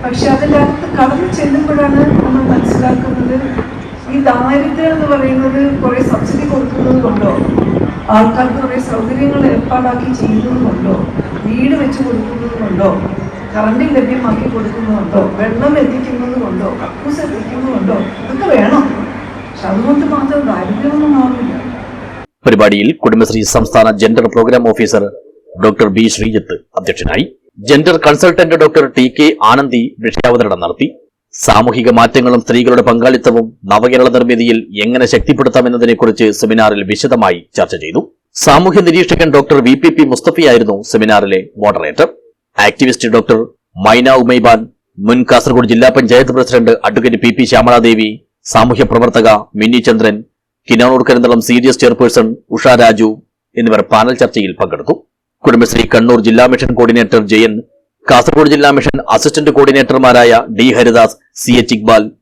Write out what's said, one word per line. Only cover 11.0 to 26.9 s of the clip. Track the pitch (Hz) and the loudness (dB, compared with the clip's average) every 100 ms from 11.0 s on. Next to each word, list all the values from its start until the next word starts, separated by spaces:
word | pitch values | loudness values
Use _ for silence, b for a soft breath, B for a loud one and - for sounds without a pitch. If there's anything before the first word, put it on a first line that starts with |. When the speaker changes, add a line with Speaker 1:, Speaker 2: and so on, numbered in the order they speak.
| - - - - 208 | -4 -8 -8 -8 -6
Speaker 1:
വീട് | 226 269 311 | -2 -2 0
വെച്ച് | 262 - 254 | -2 -4 -4
കൊടുക്കുന്നത് | 214 214 233 233 226 | -4 -6 -8 -10 -8
കൊണ്ടോ, | 214 180 196 180 185 - - - - | -6 -2 -2 -2 -6 -8 -12 -12 -10
കറണ്ട് | 214 214 240 - 277 | -6 -4 -2 0 -2
ലഭ്യമാക്കി | 220 254 247 214 - | -2 -4 -4 -4 -4
കൊടുക്കുന്നത് | 220 202 233 220 208 | -6 -8 -8 -6 -4
കൊണ്ടോ, | 180 202 180 190 | -2 -2 -2 -4
വെള്ളം | 220 226 277 302 | -6 -2 -2 0
എത്തിക്കുന്നത് | 262 254 - 240 240 247 | -2 -4 -8 -8 -6 -6
കൊണ്ടോ, | 233 185 - - | -6 -6 -6 -8
കക്കൂസ് | - - 285 294 302 | -12 -12 -8 -8 -8
എത്തിക്കുന്നത് | 214 - 254 262 226 | -8 -10 -8 -6 -4
കൊണ്ടോ, | 190 214 - - | -4 -4 -6 -10
ഇതൊക്കെ | - 262 381 262 | -10 -6 -2 0
വേണം. | 202 277 277 - - - - - - | 0 0 -2 -4 -10 -12 -16 -16 -18
പക്ഷെ | - 185 | -12 -6
അതുകൊണ്ട് | 196 233 294 285 | -4 0 0 0
മാത്രം | 294 269 294 277 | -4 -2 -4 -4
ദാരിദ്ര്യമൊന്നും | 202 185 208 277 294 302 277 | -6 -6 -4 -4 -2 0 0
മാറില്ല. | 254 247 240 - - - - - - - - _ - | 0 -4 -6 -8 -12 -14 -16 -16 -16 -18 -20 _ 0
Speaker 2:
പരിപാടിയിൽ | 110 104 104 107 165 120 | 2 4 2 0 0 0
കുടുംബശ്രീ | 113 110 110 104 123 | 0 0 -2 -2 -2
സംസ്ഥാന | 113 123 110 107 | 0 2 2 2
ജെൻഡർ | 110 117 113 117 | 0 2 0 0
പ്രോഗ്രാം | 113 123 117 | 2 2 0
ഓഫീസർ | 110 107 107 101 - - _ _ - | 0 0 -2 -4 -10 -20 _ _ -2
ഡോക്ടർ | 107 101 107 98 | -2 2 0 2
ബി | 113 107 | 0 0
ശ്രീജിത്ത് | 110 107 - - _ - | -4 -4 -4 -12 _ -10
അധ്യക്ഷനായി. | - | -8